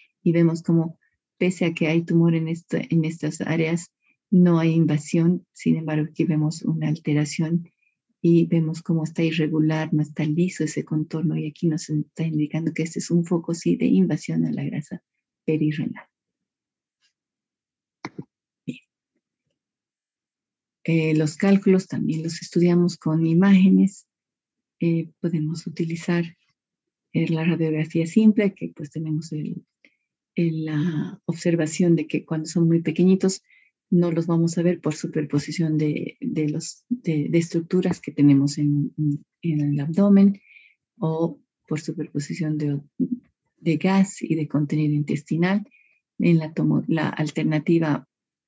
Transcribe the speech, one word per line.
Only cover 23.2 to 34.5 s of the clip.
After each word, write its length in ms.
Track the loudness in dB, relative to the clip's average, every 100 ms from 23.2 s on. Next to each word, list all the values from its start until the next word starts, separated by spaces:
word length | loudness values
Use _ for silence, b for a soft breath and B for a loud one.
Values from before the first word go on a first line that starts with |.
| 2
imágenes. 840 | 4 6 6 6 6 4 0 _ _ _ _ _ _ _ -4
Eh, 280 | -2 -2 -4 -6
podemos 460 | -4 -2 -4 -6 -10
utilizar, 580 | -8 -6 -6 -2 -2 -2 _ _ _ _ _ _ _ _
eh, 160 | -4 -2
la 160 | 0
radiografía 600 | 0 0 -2 -2 -2 -2 0
simple, 480 | 4 4 4 0
que 180 | -2 -14
pues 160 | -12 -12
tenemos 400 | -8 -6 -6 -6
el, 320 | -8 -8 -10 _ _ b b _ _ _
el, 300 | -2 -2 -2
la 560 | -4 -2 -2 -2 -6 -10 -10
observación 680 | -4 0 0 -2 0 2 2
de 100 | 0
que 180 | -6
cuando 220 | -6 -8 -4
son 200 | 0 2
muy 140 | 2
pequeñitos 600 | 0 2 4 4 2 -2 b b b _ 0
no 200 | 2 2
los 160 | 0 0
vamos 300 | 0 0